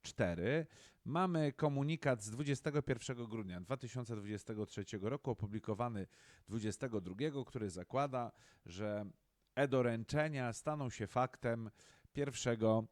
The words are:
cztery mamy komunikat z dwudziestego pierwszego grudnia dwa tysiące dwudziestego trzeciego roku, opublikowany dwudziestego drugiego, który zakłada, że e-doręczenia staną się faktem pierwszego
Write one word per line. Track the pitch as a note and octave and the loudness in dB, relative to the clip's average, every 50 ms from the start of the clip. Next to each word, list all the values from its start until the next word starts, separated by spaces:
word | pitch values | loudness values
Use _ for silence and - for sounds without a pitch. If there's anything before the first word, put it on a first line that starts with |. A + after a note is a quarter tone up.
cztery | - - - - A2+ F2+ E2+ E2 E2+ A2+ C#3+ E3 D#3 - - - - - _ _ _ | -12 -10 0 2 2 2 2 2 2 2 2 2 0 -4 -10 -20 -20 -20 _ _ _
mamy | A2 C#3 E3+ F#3+ G3 E3+ D#3+ D3+ C#3+ C3+ | -2 2 2 2 4 4 2 2 2 2
komunikat | - D#3 D3 C#3 C#3 C#3 D3+ E3 - - C#3+ B2+ A2 G2+ | 2 2 4 4 2 2 2 0 2 2 2 2 2 0
z | G#2+ | -6
dwudziestego | G#2+ B2 D3 C#3+ C#3 - - D#3 C#3 D3 | -4 -2 0 0 0 0 0 0 0 0
pierwszego | C#3 - C3 A#2 - - B2+ A#2+ A#2 | 2 2 0 0 0 -6 -4 -4 -4
grudnia | A2 A2+ A#2 G#2 F#2+ F2+ F2+ | -4 -4 -4 -4 -4 -6 -6
dwa | F2+ G#2 C3 | -4 -4 -4
tysiące | C3 C3 A2+ - B2+ B2 G#2+ A#2 | -4 -4 -6 -6 -6 -4 -4 -6
dwudziestego | G#2 G2+ G2+ G#2+ G2 - - A2+ G#2+ G#2 | -6 -4 -4 -6 -6 -4 -6 -4 -4 -4
trzeciego | - - G#2 G2 - - G2+ F#2+ A2 | -4 -4 -8 -6 -6 -6 -2 -2 -2
roku, | C3+ D3 - C3+ | -2 -2 -2 -4
opublikowany | A2+ - A2 G2+ G#2 G#2+ - - G#2+ G2 B2 A#2+ A2+ G2+ F#2 - - - - - - - _ | -2 -2 -4 -4 -4 -6 -2 -2 -2 0 0 -2 -2 -4 -6 -8 -10 -20 -20 -20 -20 -20 _
dwudziestego | - G2+ A#2 G#2 G#2+ G2 - - B2 A2 G#2 | -6 -4 -2 -2 -2 -2 -2 -4 -2 -2 -2
drugiego, | F2+ F2+ F#2 G#2 C#3 D#3+ C#3 C#3 B2 | -2 -4 -4 -2 -2 -2 -2 -4 -6
który | - - B2+ G#2+ G2 | -6 -4 -2 -2 -2
zakłada, | F2 F#2 F2+ _ - C3 C#3+ C#3+ B2+ B2 A#2+ A2 - - - - - _ _ | -2 -6 -8 _ 0 0 2 2 0 -2 -4 -4 -8 -14 -20 -20 -20 _ _
że | - F2 F#2 G#2+ G#2 G#2 G#2 G#2 F#2+ - _ _ _ _ _ _ _ _ | -12 -6 -4 -2 -2 0 -2 -4 -6 -10 _ _ _ _ _ _ _ _
e-doręczenia | C3 C#3+ C3+ B2+ C3 B2 A#2+ A#2 A2+ A2 - C#3+ D3+ D3+ D#3 D3+ C3+ B2+ A#2+ A2+ | 2 2 4 4 4 4 4 0 -2 -4 0 0 0 2 2 0 -2 -2 -2 -4
staną | - - D3+ D3+ D3+ C3+ A#2+ | -2 -4 -4 -2 -2 -4 -4
się | - - A2 | -2 -4 -6
faktem | G2 - B2 B2+ B2+ - - - A#2+ A#2 A#2 A2+ G#2 - - - - - - _ _ _ | 0 4 4 4 4 0 -2 0 0 0 0 -4 -10 -12 -16 -20 -20 -20 -20 _ _ _
pierwszego | C#3+ C#3+ C#3 B2+ - - B2+ A#2 A2 A2 A2 A2 A2+ A2+ - | -2 -2 -2 -2 0 2 2 4 6 6 6 6 6 4 0